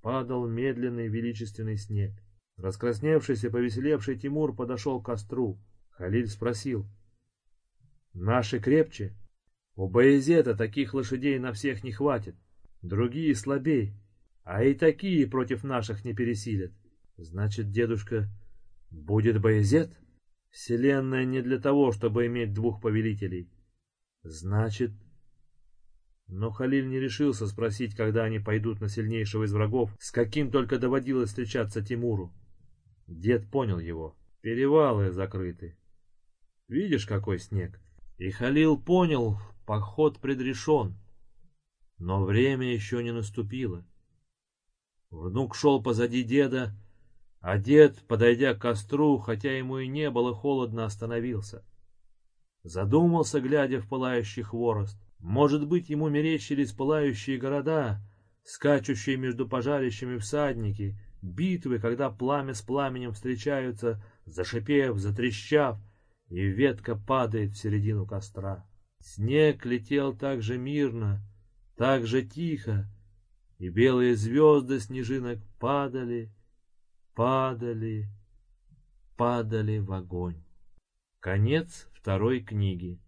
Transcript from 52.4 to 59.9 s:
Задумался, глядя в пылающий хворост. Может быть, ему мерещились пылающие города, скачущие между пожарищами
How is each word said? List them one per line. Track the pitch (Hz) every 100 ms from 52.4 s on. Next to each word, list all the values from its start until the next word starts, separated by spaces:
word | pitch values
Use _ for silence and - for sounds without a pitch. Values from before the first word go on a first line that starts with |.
| _ _
Задумался, | 85 87 101 139 175 170 156 151
глядя | 127 147 135 127
в | 104
пылающий | 131 127 123 107 113
хворост. | 107 117 120 107 101 - - -
Может | 82 110 147 151 147
быть, | 175 175
ему | 147 156
мерещились | 147 156 156 - 143 131
пылающие | - 135 156 143 107 131 131
города, | 131 143 135 160 127 104 - _ _ _
скачущие | - - 139 143 - 120 - 131
между | 131 120 123
пожарищами | 127 123 143 131